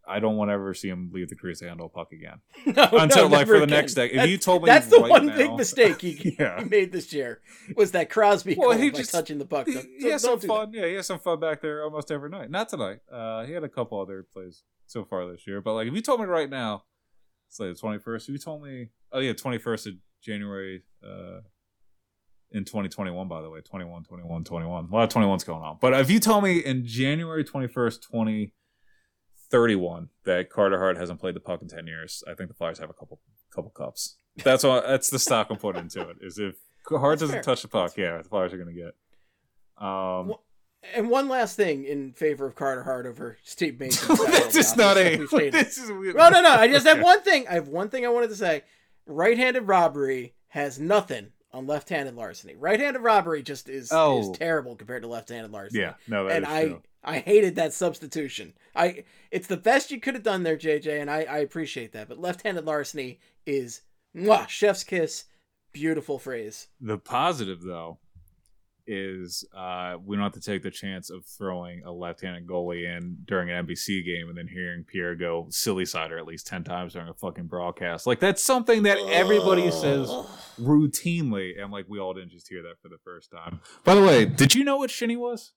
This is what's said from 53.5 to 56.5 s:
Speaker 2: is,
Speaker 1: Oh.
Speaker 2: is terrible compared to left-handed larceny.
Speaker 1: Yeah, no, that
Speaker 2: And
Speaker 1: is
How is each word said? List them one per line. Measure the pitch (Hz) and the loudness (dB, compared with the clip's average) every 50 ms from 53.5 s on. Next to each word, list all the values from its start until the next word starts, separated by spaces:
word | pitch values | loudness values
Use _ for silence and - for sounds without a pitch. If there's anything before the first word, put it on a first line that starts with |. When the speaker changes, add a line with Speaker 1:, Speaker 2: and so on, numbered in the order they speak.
| 143 131 - - | -12 -12 -12 -12
Speaker 2:
is, | 131 135 120 117 | -12 -12 -6 0
Speaker 1:
Oh. | 156 160 160 147 135 120 104 95 | 4 4 6 6 4 2 0 -2
Speaker 2:
is | 92 - | -4 -4
terrible | 160 165 165 151 127 123 120 | -2 0 0 -2 -2 -6 -14
compared | - 110 104 123 123 | -14 -12 -10 -10 -10
to | 107 117 | -8 -8
left-handed | 117 113 110 - 120 117 110 107 | -10 -10 -10 -10 -12 -12 -12 -12
larceny. | 107 101 98 104 120 110 | -14 -14 -12 -6 -4 -4
Speaker 1:
Yeah, | 95 80 76 _ _ 117 | -4 -4 -6 _ _ -6
no, | 113 101 98 95 | -4 -2 -2 0
that | 170 | -2
Speaker 2:
And | 165 147 | -2 -2
Speaker 1:
is | 147 | -2